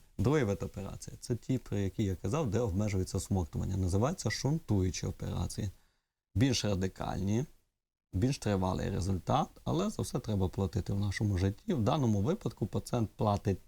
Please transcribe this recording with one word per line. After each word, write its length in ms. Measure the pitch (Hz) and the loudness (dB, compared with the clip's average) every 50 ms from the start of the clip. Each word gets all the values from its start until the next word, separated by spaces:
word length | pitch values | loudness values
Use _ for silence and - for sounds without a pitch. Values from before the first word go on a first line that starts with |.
| - - - - | -12 -12 -4 0
Другий 260 | 101 117 147 156 131 | 2 4 4 4 4
вид 180 | 101 101 - 95 | 2 0 -2 -4
операції — 540 | - - - 98 98 - - - - - - | -6 -8 -8 -10 -10 -10 -12 -12 -14 -14 -12
це 160 | - - 123 | -6 -4 -4
ті, 220 | 110 - - 131 123 | -4 -2 0 -2 -2
про 200 | - - 110 101 | -2 -2 -2 0
які 260 | 101 95 - - 110 | 0 -2 0 0 0
я 120 | 98 92 | 0 0
казав, 340 | - - 95 110 156 165 113 | -2 -2 -2 -2 0 0 0
де 100 | 87 113 | 0 0
обмежується 580 | 123 107 85 95 107 107 95 95 92 - - 98 | 0 0 0 0 0 0 0 0 -2 -2 -2 -4
всмоктування. 580 | - - 98 95 85 - - 90 92 90 95 | -2 0 0 0 0 -2 -4 -4 -4 -2 -2
Називається 540 | 95 95 90 92 98 113 139 190 - - 110 | 0 0 2 2 2 2 2 0 0 -2 -4
шунтуючі 760 | - - - 131 151 165 - - 107 98 92 92 - - - | -2 0 0 0 0 0 -2 0 2 2 2 2 0 -4 -6
операції. 640 | 95 90 - - - 95 92 87 90 - - 113 98 - - _ _ _ _ _ _ _ _ _ _ - | -6 -6 -6 -6 -6 -4 -4 -4 -4 -4 -4 -6 -6 -6 -10 _ _ _ _ _ _ _ _ _ _ 2
Більш 300 | 95 117 139 120 - - | 4 4 4 4 2 2
радикальні, 800 | 104 98 87 95 95 - - - - - - 95 98 104 117 147 - - _ _ _ _ _ _ _ _ _ _ _ - | 0 0 0 0 -2 -4 -4 -4 -4 -2 -2 0 0 0 0 0 -2 -8 _ _ _ _ _ _ _ _ _ _ _ -2
більш 260 | 95 95 127 143 - | 0 2 2 0 0
тривалий 520 | - 110 104 95 95 92 90 90 87 87 | 0 2 2 2 2 2 0 0 -2 -2
результат, 580 | 95 95 90 95 95 90 - - 117 139 170 - - - - | -2 -2 0 0 -2 -2 0 2 2 2 2 0 -4 -10 -4
але 260 | - 123 160 190 214 | -2 0 0 0 -2
за 120 | 214 - - | -2 -4 -4
все 160 | - - 156 | -4 -4 -4
треба 300 | - - 107 98 95 92 | -4 -2 0 0 0 0
платити 440 | - - 98 90 - - 92 - 104 | 0 0 -2 0 0 -2 -2 -2 -2
в 80 | 98 | 0
нашому 380 | 101 104 95 - 117 104 101 90 | 0 -2 -2 0 0 0 2 2
житті. 360 | 92 98 101 - - - 190 | 2 2 0 -2 -2 -2 0
В 80 | 135 104 | 2 2
даному 400 | - 147 160 135 113 107 101 98 | 2 2 2 4 2 2 2 2
випадку 440 | 127 185 214 - 120 - - 117 | 0 0 -2 -2 -6 -4 -4 -4
пацієнт 440 | 101 - 117 - - - 123 113 98 | -2 -2 -4 -4 -2 -2 -2 -2 -2
платить 480 | - - - 107 101 98 - 107 95 - - | -2 0 2 2 2 2 2 0 0 0 -2